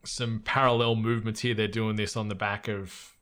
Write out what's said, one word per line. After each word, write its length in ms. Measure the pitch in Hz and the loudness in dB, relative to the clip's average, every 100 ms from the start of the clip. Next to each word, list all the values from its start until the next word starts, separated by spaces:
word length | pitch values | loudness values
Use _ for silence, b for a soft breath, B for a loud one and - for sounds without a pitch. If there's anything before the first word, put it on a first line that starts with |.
| - | -10
some 360 | - 120 110 | -4 -2 -4
parallel 520 | - - 131 117 117 113 | -2 4 4 6 4 2
movements 440 | 113 117 110 107 | 2 2 0 -2
here. 140 | 123 | -2
They're 140 | 110 107 | 0 0
doing 260 | 110 110 107 | 0 0 0
this 220 | 104 117 | -2 -2
on 100 | 107 | -4
the 80 | 98 | -2
back 320 | 104 101 - | -2 -4 -4
of 460 | 104 92 - - _ | -6 -6 -14 -20 _